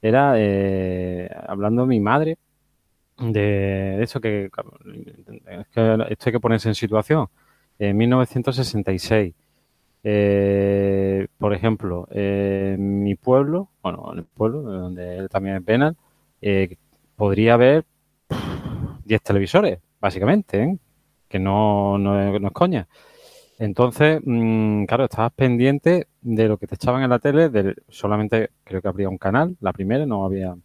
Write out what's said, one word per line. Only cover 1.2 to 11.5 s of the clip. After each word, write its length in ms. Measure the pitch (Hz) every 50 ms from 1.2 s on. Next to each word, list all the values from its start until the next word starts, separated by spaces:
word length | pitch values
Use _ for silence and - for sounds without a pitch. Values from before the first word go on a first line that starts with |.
| 90 95 - - -
hablando 380 | - 101 98 101 104 113 120 127
mi 160 | 131 127 110
madre 360 | 101 104 120 143 156 156 165 _ _ _ _ _ _ _ _ _ _ _ _ _ _ _ _
de, 220 | _ 123 113 110 107 101 104 101 98 98 98 98 95 98 95 95
de 60 | 98 117
eso 160 | 117 - 131
que, 300 | 107 113 104 104 98 95
claro, 220 | - - - - - _ _ 135 151 - - - - - - - 107 110 _
es 200 | - 95 87 104
que 380 | _ _ 117 113 113 110 110 113 -
esto 200 | 107 - - 123
hay 40 | 110
que 60 | 117
ponerse 260 | - 113 113 107 -
en 80 | 110 107
situación. 520 | - - 104 107 107 104 - 151 160 127 - _ _ _ _ _ _ _ _ _ _
En 160 | 104 101 101
mil 140 | 104 113 120
novecientos 480 | 123 127 127 - - 127 117 - 127
sesenta 340 | 135 131 - - 107 98 -
y 80 | 98 90
seis, 340 | - - 113 110 104 90 - _ _ _ _ _ _ _ _ _ _ _ _ _ _
eh, 1200 | 107 104 104 104 101 101 101 98 98 101 98 98 101 101 101 98 98 98 98 98 98 98 98 95 - _
por 160 | _ - 104